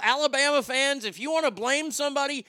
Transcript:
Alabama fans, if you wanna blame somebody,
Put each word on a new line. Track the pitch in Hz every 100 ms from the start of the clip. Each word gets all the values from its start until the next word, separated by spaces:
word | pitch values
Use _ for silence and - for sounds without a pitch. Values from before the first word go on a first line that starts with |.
Alabama | 220 277 294 269 285 285
fans, | 233 254 277 277 214
if | 165
you | 277
wanna | 320 294
blame | 190 240 285 311
somebody, | 247 285 277 277 277